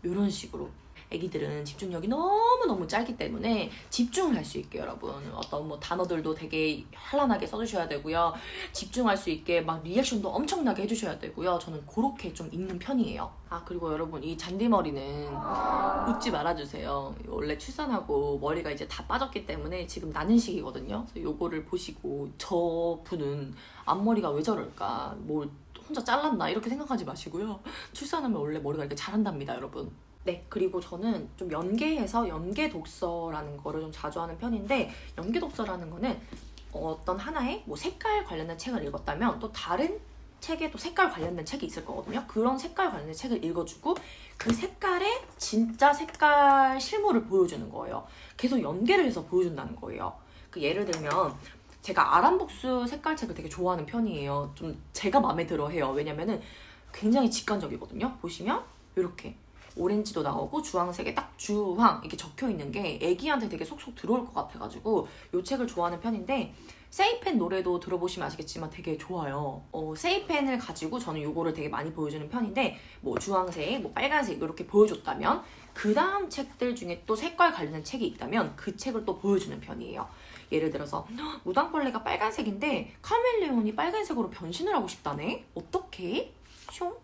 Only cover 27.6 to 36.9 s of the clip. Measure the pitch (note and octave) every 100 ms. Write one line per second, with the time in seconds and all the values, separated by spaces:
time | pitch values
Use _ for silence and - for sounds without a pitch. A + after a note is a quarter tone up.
27.6 | - - - - C#4+ E4+ C4+ F#3+ C#3+ D3+
28.6 | C#3+ D3 C#3+ C#3 - G#3+ G#3 D#3 C#3 C3
29.6 | C3+ - C#3 - - - - F3 - G#3
30.6 | F#3 F#3 F3 F3 A3 G3+ D3 - F3+ D3+
31.6 | F3 A3 D4+ D#4 G3 A#3 A3 D#3 F3 G#3+
32.6 | D#4 E3 - - F3 E3+ E3 D3+ D3 C#3+
33.6 | D3+ D#3 D#3 D#3 - F3 E3+ E3 A#3+ A3
34.6 | G3 C4+ - - - - F3 A#3+ E4+ -
35.6 | G#3 F3+ E3 E3 A#3+ A#3 - - - -
36.6 | - - D#3+